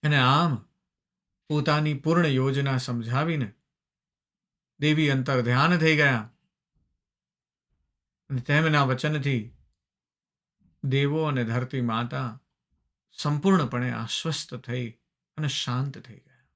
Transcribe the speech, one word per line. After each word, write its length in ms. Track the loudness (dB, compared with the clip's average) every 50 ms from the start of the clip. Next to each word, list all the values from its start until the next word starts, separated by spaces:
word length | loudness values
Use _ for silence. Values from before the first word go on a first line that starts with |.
| 0
અને 140 | 2 2 4
આમ 480 | 4 4 4 4 4 2 0 -2 -6 _ _ _ _ _ _ _ _ _ _ _ _ _ _ _ _ _
પોતાની 460 | -2 0 2 2 0 2 2 0 -2
પૂર્ણ 320 | -2 0 2 2 4 4
યોજના 520 | 2 2 2 0 0 0 0 -2 0 -2 -2
સમજાવીને 760 | -2 -4 -6 -6 -4 -2 -2 -2 0 0 -2 -2 -4 -6 -8 _ _ _ _ _ _ _ _ _ _ _ _ _ _ _ _ _ _ _ _ _ _ _ _ _
દેવી 300 | 0 2 2 4 2 2
અંતર 320 | 2 0 0 0 0 0
ધ્યાન 380 | 2 2 2 2 4 4 2 4
થઈ 160 | 4 4 4
ગયા, 380 | 4 4 4 4 2 -2 -6 _ _ _ _ _ _ _ _ _ _ _ _ _ _ _ _ _ _ _ _ _ _ _ _ _ _ _ _ _ _ _ _ _ _ _ _ _ _ _ _
અને 120 | -6 -6
તેમના 420 | -2 0 2 2 2 4 4 2 2
વચનથી 680 | 2 0 -2 -2 -2 -2 -2 -2 0 -2 -2 -4 -6 -14 _ _ _ _ _ _ _ _ _ _ _ _ _ _ _ _ _ _ _ _ _ _ _ _ _ -4
દેવો 400 | 0 0 2 2 2 0 0 0
અને 200 | 0 0 -2 -2
ધરતી 380 | 0 -2 -2 -4 -4 -4 -4
માતા 600 | -2 -2 -2 -2 -4 -4 -6 -6 -6 -8 -10 -12 _ _ _ _ _ _ _ _ _ _ _ _ _ _
સંપૂર્ણપણે 800 | _ -8 -4 -2 -2 0 4 4 4 4 4 0 -2 -4 -4 -2
આશ્વસ્ત 640 | -4 -6 -6 -8 -8 -6 -6 -6 -6 -6 -8 -10 -12
થઈ 360 | -14 -10 -8 -6 -6 -6 -8 -12 _ _ _ _ _ _ _ _ -6
અને 100 | -4 -4
શાંત 500 | -4 -4 -4 -4 -4 -4 -4 -4 -6 -12
થઈ 220 | -18 -20 -20 -20
ગયા. 280 | _ _ _ _ _ _ _